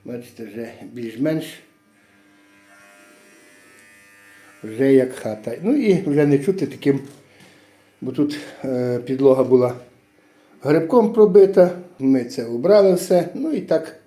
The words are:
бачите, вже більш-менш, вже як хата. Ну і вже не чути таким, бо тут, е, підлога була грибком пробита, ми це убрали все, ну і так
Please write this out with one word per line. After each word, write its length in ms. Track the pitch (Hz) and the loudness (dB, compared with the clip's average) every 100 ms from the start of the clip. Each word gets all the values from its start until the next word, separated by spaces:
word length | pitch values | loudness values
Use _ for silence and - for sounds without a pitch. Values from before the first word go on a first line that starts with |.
бачите, 400 | - 120 120 - | -14 -16 -16 -18
вже 280 | 110 107 113 - - | -16 -14 -14 -16 -20
більш-менш, 520 | 120 117 113 143 156 - - _ _ _ _ _ _ _ _ _ _ _ _ _ _ _ _ _ _ _ _ _ _ _ _ _ _ _ - - _ | -14 -14 -6 -4 -4 -8 -20 _ _ _ _ _ _ _ _ _ _ _ _ _ _ _ _ _ _ _ _ _ _ _ _ _ _ _ -20 -20 _
вже 280 | 110 110 135 | -14 -2 4
як 200 | 135 123 | 4 2
хата. 440 | - 113 107 - - | -6 -10 -10 -12 -8
Ну 140 | 180 285 | -4 -2
і 260 | 226 175 147 | 0 0 0
вже 160 | 143 143 | 0 2
не 120 | 139 | 2
чути 280 | 170 190 135 | 0 -4 -6
таким, 340 | - 143 139 - - _ _ _ _ _ _ _ _ | -4 -2 -2 -6 -20 _ _ _ _ _ _ _ _
бо 120 | 123 | -10
тут, 260 | 127 147 - - - | -4 -4 -6 -16 -12
е, 340 | 131 127 123 123 | -8 -6 -4 -6
підлога 460 | 123 131 135 131 | -6 2 4 4
була 300 | 123 127 123 123 - _ _ _ _ _ _ _ | 4 4 2 -4 -18 _ _ _ _ _ _ _
грибком 500 | 135 160 165 247 214 | 0 0 2 2 2
пробита, 680 | 220 202 196 190 196 180 - - _ | 4 6 6 6 6 2 0 -16 _
ми 260 | 135 131 | 0 0
це 200 | 120 - | -2 -10
убрали 500 | 117 117 160 208 196 | -8 -4 2 4 4
все, 340 | 180 - 180 160 | 0 0 0 -2
ну 180 | - 311 | -8 -6
і 80 | 254 | -6
так 360 | - 160 156 - | -4 -4 -4 -20